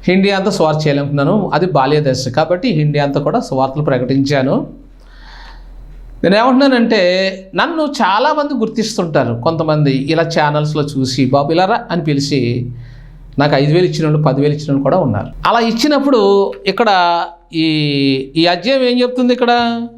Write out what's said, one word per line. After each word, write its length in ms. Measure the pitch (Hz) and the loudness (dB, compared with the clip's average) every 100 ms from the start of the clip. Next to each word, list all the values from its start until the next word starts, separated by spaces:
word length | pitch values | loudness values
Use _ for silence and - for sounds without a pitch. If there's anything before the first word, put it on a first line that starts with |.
| - | 2
హిందీ 220 | 185 196 | 2 2
అంతా 200 | 196 190 | 2 -2
సువార్త 360 | - 160 151 151 | 0 0 2 0
చేయాలనుకున్నాను, 640 | 143 143 143 143 208 190 | 0 0 0 0 0 0
అది 120 | 151 185 | 0 0
బాల్య 460 | 147 131 151 147 | 0 2 2 0
దశ 160 | 127 - | -2 -2
కాబట్టి 400 | 135 160 180 262 | -2 0 0 0
హిందీ 300 | 156 151 143 | 0 0 0
అంతా 220 | 143 143 | 0 0
కూడా 200 | 143 220 | -2 -2
సువార్తలు 420 | 247 131 131 151 | -4 -2 -2 -2
ప్రకటించాను. 1000 | 151 127 123 135 135 147 131 208 - - - - - - - - - - - - - - - - | -2 0 0 0 2 0 0 0 -4 -14 -20 -20 -20 -20 -20 -20 -20 -20 -20 -20 -20 -20 -20 -2
నేను 120 | 165 202 | 2 2
ఏమంటున్నానంటే, 1120 | 247 254 277 254 226 220 180 180 190 190 - | 4 4 4 4 2 2 2 2 -2 -4 -8
నన్ను 280 | 175 254 330 | -4 -2 -2
చాలామంది 720 | 302 285 196 202 277 302 285 | -4 0 0 2 2 0 -2
గుర్తిస్తుంటారు. 840 | 262 220 - 220 - 170 151 120 117 | -2 -4 -4 -4 -4 -2 0 0 -2
కొంతమంది 480 | 160 165 156 151 143 | -2 -2 0 2 2
ఇలా 320 | 131 143 160 | 0 0 0
ఛానల్స్లో 600 | 160 170 151 147 151 156 | 0 0 0 0 -2 -2
చూసి, 440 | 143 135 131 - 127 | -2 -2 -2 0 2
"బాబు 260 | 139 - | 2 2
ఇలా 120 | 165 | 0
రా" 200 | 190 226 - | 2 0 -2
అని 140 | 175 | -4
పిలిచి 680 | 156 139 139 143 117 123 120 - - - - - - - | -2 -2 0 -2 0 -2 -6 -10 -16 -20 -20 -20 -12 -2
నాకు 160 | 143 | 0
ఐదు 200 | 143 147 | 2 2
వేలు 120 | 156 180 | 2 2
ఇచ్చిన 200 | 156 156 | 0 0
వాళ్ళు, 160 | 151 | 2
పది 180 | 151 131 | 2 2
వేలు 120 | 143 | 0
ఇచ్చిన 180 | 147 - | 0 -2
వాళ్ళు 120 | 139 | 0
కూడా 140 | 139 180 | 2 2
ఉన్నారు. 520 | 147 101 - - 156 | 0 -2 -6 -4 0
అలా 100 | 220 | 2
ఇచ్చినప్పుడు 960 | 226 226 302 285 277 254 202 196 190 - - | 0 0 2 2 2 2 4 4 2 -2 -6
ఇక్కడ 560 | 190 233 190 175 170 175 - _ | 0 2 2 2 0 -4 -10 _
ఈ, 800 | 160 160 156 151 143 139 135 135 151 | -2 0 0 0 0 2 0 -2 0
ఈ 100 | 170 | 2
అధ్యాయం 360 | 175 190 269 | 0 0 0
ఏం 200 | 247 247 | 2 2
చెప్తుంది 300 | 247 247 247 | 0 0 0
ఇక్కడ? 480 | 247 240 240 233 233 233 | 2 2 2 0 -4 -8